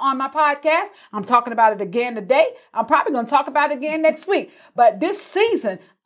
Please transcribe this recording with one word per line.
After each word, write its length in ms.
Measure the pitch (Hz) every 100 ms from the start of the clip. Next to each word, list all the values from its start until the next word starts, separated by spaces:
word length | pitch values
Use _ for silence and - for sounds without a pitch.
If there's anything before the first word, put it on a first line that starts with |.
on 180 | 277 262
my 80 | 269
podcast. 600 | 302 294 285 311 320 403 - _
I'm 100 | 208
talking 300 | 190 240 240
about 200 | 226 220
it 60 | 202
again 360 | 190 233 247 226
today. 400 | 185 269 494 - _
I'm 120 | 220 226
probably 260 | 302 453
gonna 160 | 254 226
talk 180 | 277 285
about 240 | 294 285
it 40 | 277
again 260 | 302 320
next 240 | 311 311 -
week. 240 | 359 - _ _
But 240 | - 240 196
this 240 | 349 -
season, 560 | - 370 453 403 220 185 _ _